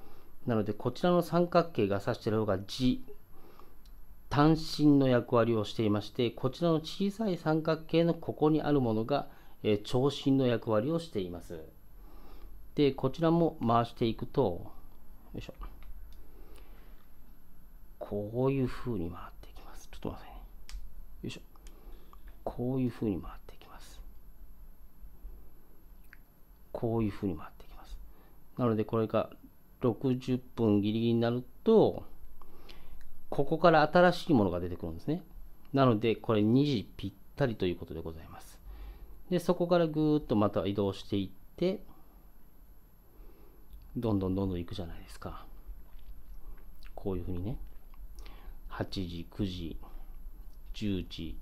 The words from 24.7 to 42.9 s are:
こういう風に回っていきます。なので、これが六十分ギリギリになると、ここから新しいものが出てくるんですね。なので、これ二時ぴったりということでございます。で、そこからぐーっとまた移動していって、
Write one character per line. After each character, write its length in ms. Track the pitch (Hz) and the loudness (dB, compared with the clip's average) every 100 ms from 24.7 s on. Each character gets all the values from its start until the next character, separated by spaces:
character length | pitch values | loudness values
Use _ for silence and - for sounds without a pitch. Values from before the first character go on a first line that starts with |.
| - - - - - - - - - - - - - - - - - - - - | -14 -16 -14 -14 -12 -14 -12 -14 -14 -16 -16 -16 -18 -16 -18 -20 -20 -20 -20 -12
こ 260 | - 117 113 | -4 0 2
う 40 | |
い 60 | 107 | 0
う 20 | |
風 160 | - 101 | 0 -2
に 80 | 80 | -2
回 120 | - | -6
っ 20 | - | -14
て 80 | - | -14
い 20 | |
き 80 | - | -14
ま 100 | - | -12
す。 140 | - - - - - - - | -12 -12 -14 -18 -18 -12 0
な 80 | 123 | 2
の 100 | 110 | 2
で、 100 | 107 | 2
こ 120 | 113 | 2
れ 80 | 110 | 2
が 220 | 107 - - - - - - | 2 0 -6 -18 -20 -20 0
六 340 | 127 104 135 127 | 2 2 2 0
十 220 | 131 127 | 0 -2
分 440 | - - 113 104 | -2 2 6 6
ギ 120 | 104 | 4
リ 60 | 110 | 2
ギ 60 | 117 | 4
リ 60 | |
に 60 | 117 | 4
な 100 | 117 | 4
る 140 | 123 - - | 2 -2 -2
と、 420 | - 220 123 - - - - - - - - - - - - - - | 6 8 8 4 -4 -6 -6 -6 -4 -6 -6 -6 -4 -2 -2 -2 0
こ 160 | - 143 | 2 2
こ 140 | 160 | 6
か 100 | 170 | 8
ら 180 | 156 151 | 8 8
新 200 | 180 175 | 8 8
し 160 | - - | 6 6
い 20 | |
も 120 | 135 98 | 6 6
の 40 | |
が 100 | 87 | 2
出 100 | 87 | -2
て 60 | 87 | -4
く 120 | 87 | -4
る 40 | |
ん 20 | 85 | -4
で 60 | |
す 60 | - | -2
ね。 140 | 175 - - - - - | -4 -4 -12 -12 -12 -2
な 140 | 135 131 | 4 6
の 140 | 107 | 6
で、 160 | 117 104 | 4 2
こ 180 | - | 4
れ 80 | 107 | 4
二 240 | 107 127 147 | 6 6 6
時 240 | 120 90 - | 2 -2 -6
ぴ 120 | 98 | -8
っ 40 | - - - | -8 -8 0
た 100 | 139 | 0
り 100 | 107 | 2
と 120 | 92 | 0
い 60 | |
う 20 | 85 | 0
こ 100 | 85 | -6
と 80 | |
で 80 | 76 | -8
ご 100 | 82 | -8
ざ 100 | 80 | -10
い 60 | 80 | -12
ま 140 | - | -16
す。 180 | - - - - - - - - - | -16 -16 -16 -14 -12 -14 -14 -12 -2
で、 100 | 180 | 0
そ 140 | 175 | 2
こ 140 | 180 175 | 2 4
か 100 | 175 | 4
ら 80 | 165 | 4
ぐ 140 | 151 | 4
ー 200 | 151 151 | 4 4
っ 20 | |
と 140 | - 110 | 4 4
ま 140 | 104 | 4
た 160 | 107 92 | 4 0
移 80 | |
動 200 | 101 98 | 2 0
し 100 | 95 | -2
て 140 | - 101 | -2 -2
い 80 | 95 | -2
っ 300 | - - - | -6 -14 -2
て、 280 | 175 202 - - - - - - - - - - - | 0 0 -6 -16 -18 -20 -20 -18 -18 -18 -18 -20 -20